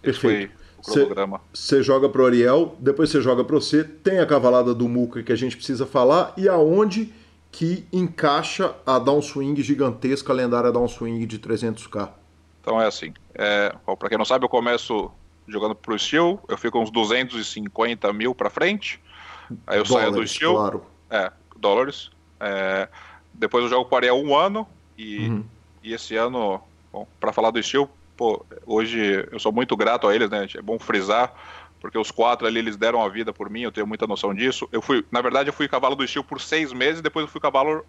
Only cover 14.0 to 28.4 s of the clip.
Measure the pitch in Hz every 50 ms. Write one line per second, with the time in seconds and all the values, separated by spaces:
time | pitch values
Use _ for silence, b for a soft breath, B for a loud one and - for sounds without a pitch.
14 | - 101 110 107 107 - 127 131 131 - - 123 117 120 120 117 - - 120 107
15 | 92 87 - - - - _ _ _ - 107 104 104 107 107 - - - 110 104
16 | - - - 156 170 170 190 202 - - - - - 117 113 120 113 107 113 117
17 | 110 104 117 127 131 123 123 113 107 - - 110 104 101 _ - 113 117 117 110
18 | - 101 104 104 110 127 123 - - 104 - - 156 180 208 202 - - - -
19 | B B B B B B B B B B 120 - - - - 101 104 98 123 120
20 | 113 107 101 113 110 104 - - 151 165 175 214 104 98 - - - - _ _
21 | _ _ 117 107 95 92 - _ _ _ - - 104 101 101 113 131 139 139 -
22 | - - _ _ _ _ _ _ 107 104 98 98 95 95 95 95 98 - B B
23 | B B B B B _ _ - 113 104 - 120 120 117 123 127 123 - 135 123
24 | 123 123 123 135 143 147 139 147 175 196 202 220 220 - - _ _ _ _ -
25 | 110 107 104 107 117 113 113 104 107 - - - _ _ _ _ - 110 113 113
26 | - - 113 110 113 123 127 123 110 101 95 95 - _ _ _ _ _ - 101
27 | 104 _ _ _ - - - - 113 113 113 117 104 - - 135 143 139 - _
28 | - - _ - 123 113 104 -